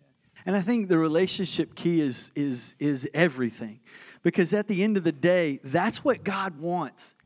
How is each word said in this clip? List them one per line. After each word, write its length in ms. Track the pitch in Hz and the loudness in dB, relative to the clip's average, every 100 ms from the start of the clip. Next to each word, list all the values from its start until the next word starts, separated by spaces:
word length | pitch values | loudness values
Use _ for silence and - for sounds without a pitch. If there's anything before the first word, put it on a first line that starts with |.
| _ _ _ - 185 | _ _ _ -10 -2
And 100 | 202 | 0
I 60 | |
think 280 | 185 240 190 | 0 0 2
the 80 | 165 | 2
relationship 800 | 160 160 185 - 185 - 151 - | 4 2 2 0 -2 -2 -4 -2
key 260 | 170 165 | 0 2
is, 300 | 143 117 - 143 | 0 -2 -6 -4
is, 400 | 143 123 - - | -2 -4 -8 -2
is 300 | 147 135 143 | -2 -2 -2
everything. 680 | 147 170 131 120 - 110 104 _ - - - | 2 2 2 -4 -6 -12 -14 _ -20 -20 -4
Because 300 | - - 165 | 0 2 2
at 140 | 208 208 | 0 0
the 160 | 180 | 0
end 140 | 214 202 | 2 2
of 60 | |
the 80 | 165 | 0
day, 480 | 139 170 180 160 135 | 2 2 4 2 -2
that's 400 | 135 160 208 - | -2 0 0 0
what 200 | 294 220 | 0 0
God 360 | 202 196 190 143 | -2 -4 -6 -6
wants. 560 | 165 175 135 - - - | -4 -2 -4 -8 -18 -18